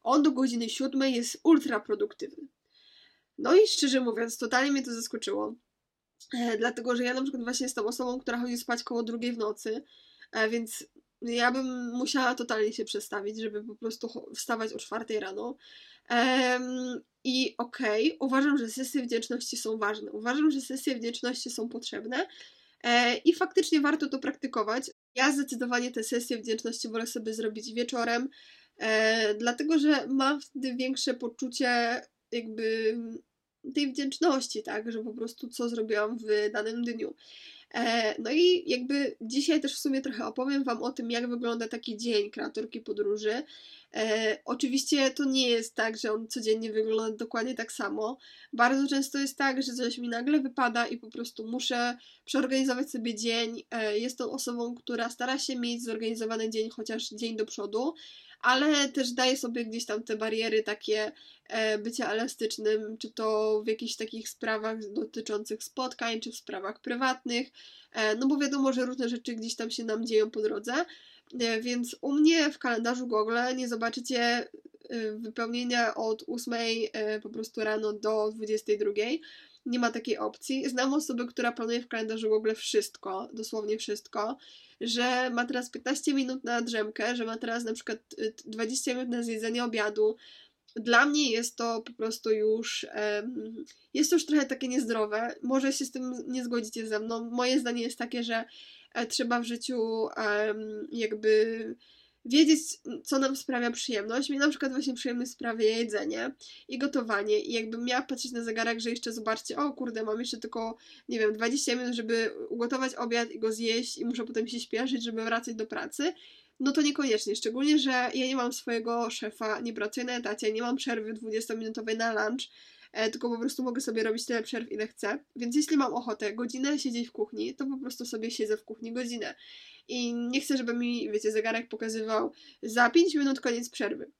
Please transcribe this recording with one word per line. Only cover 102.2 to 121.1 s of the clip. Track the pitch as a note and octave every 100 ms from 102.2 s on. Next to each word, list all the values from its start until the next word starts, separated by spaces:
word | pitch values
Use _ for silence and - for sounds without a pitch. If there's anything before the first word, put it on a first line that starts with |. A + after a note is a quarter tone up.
| A#3+
wiedzieć, | C#4 D#4 D#4 - - - A#3+
co | - C4+
nam | C4+ C4+
sprawia | - B3 A#3+
przyjemność. | A#3+ - A3 G#3 A#3+ C4+
Mi | C#4
na | D4
przykład | D4 C4+
właśnie | C4 C4
przyjemność | A#3+ B3+ A#3+ B3+
sprawia | - A#3+ A3+ A3 A3+
jedzenie | A#3 G#3 D4+ - B3 - - - -
i | B3+
gotowanie. | C#4 C#4 A3+ G3+ G#4 G#4
I | -
jakbym | A#3 A3 A3+
miała | A#3+ B3
patrzeć | B3+ B3+ B3
na | A#3+
zegarek, | A#3 A3+ A3+ A3+
że | A#3
jeszcze | A#3+ A#3+
zobaczcie, | A3+ A3 - - -
o | D4
kurde, | C#4+ B3 A3
mam | A3 G#3+
jeszcze | A#3+ A3+
tylko, | A3+ A#3 A3+ A3+ - - -
nie | A#3+
wiem, | G#3+
dwadzieścia | G#3+ A#3 C#4 -
minut, | A#3+ B3
żeby | A#3+ A3 A3+ A3+ - A3+
ugotować | A#3 A#3 C4 C4
obiad | - A#3 A#3 A#3
i | A3
go | A3
zjeść | A3 A3+ A3+ B3 -
i |
muszę | A#3 B3
potem | A#3 A3+ A3+
się | A#3+
śpieszyć, | - A3 B3+ B3
żeby | A#3 A3
wracać | A3+ A#3 A#3
do | A3 A3
pracy, | F#3 - - D4+ - - - _ -
no | C4+
to | C#4
niekoniecznie. | C#4+ C#4+ C4+ G#3+ G#3+ G#3+
Szczególnie, | A3+ A#3+ D4 D4+
że | C4
ja | B3+ B3 C4 C4
nie | C4+
mam | B3
swojego | B3+ - A#3 A3+ A#3 A#3
szefa, | A#3 G#3+ - A3 G#3
nie | A#3+
pracuję | A3 G#3 B3+ B3
na | B3
etacie, | A3 G#3+ G#3+
nie | A3
mam | A#3+ C4+
przerwy | C4+ A3+ G#3+